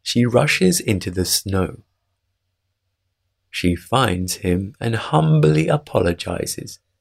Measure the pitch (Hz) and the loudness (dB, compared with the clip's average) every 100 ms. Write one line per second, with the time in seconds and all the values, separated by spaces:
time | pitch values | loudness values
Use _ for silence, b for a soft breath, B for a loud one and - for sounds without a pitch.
0 | - 120 120 127 151 - 185 175 - 98 | -4 0 2 2 2 2 2 2 0 -2
1 | 95 90 90 - 98 95 82 - _ _ | -2 -4 -2 -2 -2 -2 -2 -6 _ _
2 | _ _ _ _ _ _ _ _ _ _ | _ _ _ _ _ _ _ _ _ _
3 | _ _ _ _ _ - 90 87 - 123 | _ _ _ _ _ -2 -2 -2 0 0
4 | 117 90 92 - 92 90 98 - 117 113 | 2 0 -4 -4 -2 -2 -2 -6 -4 -4
5 | - 156 156 156 151 151 160 151 - - | 0 2 4 4 4 2 0 -2 -2 0
6 | - 85 - 87 - - - - _ _ | 0 -2 -6 -6 -6 -10 -12 -18 _ _